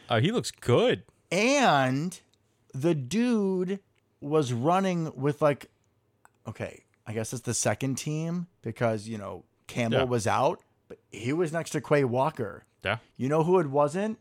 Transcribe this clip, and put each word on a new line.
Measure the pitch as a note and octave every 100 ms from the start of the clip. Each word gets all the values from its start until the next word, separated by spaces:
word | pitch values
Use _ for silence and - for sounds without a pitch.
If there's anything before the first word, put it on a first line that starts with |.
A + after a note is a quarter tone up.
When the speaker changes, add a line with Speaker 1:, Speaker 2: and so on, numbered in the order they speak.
| -
Speaker 1:
Oh, | A#2
he | D3+
looks | A#3 -
good. | - - B2+ A#3+ F#3+ - _ _
Speaker 2:
And | F3 A#3 C#4+ A3+ C#3+ C3 C3 F3 - _ _ _ _ _
the | C3+ D#3
dude | D#3+ B2 G3+ B3 A3+ G3 F#3 F3+ G3 - _ _ _
was | C#3+ D#3 C3
running | A#2 C#3 F#3 F#3+ F3 D#3+
with, | - C#3 C#3+
like, | D#3 C#3 - _ _ _ _ _ _ _ -
okay, | - G2 - _ _ -
I |
guess | A2 A2
it's | B2+
the | A#2+
second | A2+ A#2+ G#2+ C3+ B2+
team | - D3+ E3 F3 E3+ _
because, | C3 - A#2 A2+ G#2+
you | A2
know, | F#2+ F#2 - _ -
Campbell | - A#2 B2+
Speaker 1:
Yeah. |
Speaker 2:
was | B2+ B2 G#2
out, | G#2 C#3 - _ _ _
but | - _
he | - A#2
was | D#3 E3
next | E3 D#3
to | D3+
Quay | - D3
Walker. | C3 B2 C3+ - G#2 - - _
Speaker 1:
Yeah. | F#2 A2 - -
Speaker 2:
You | B2
know | D#3
who | D#3+ F#3
it | D3+
wasn't? | C#3 D3 F3 G#3+ A3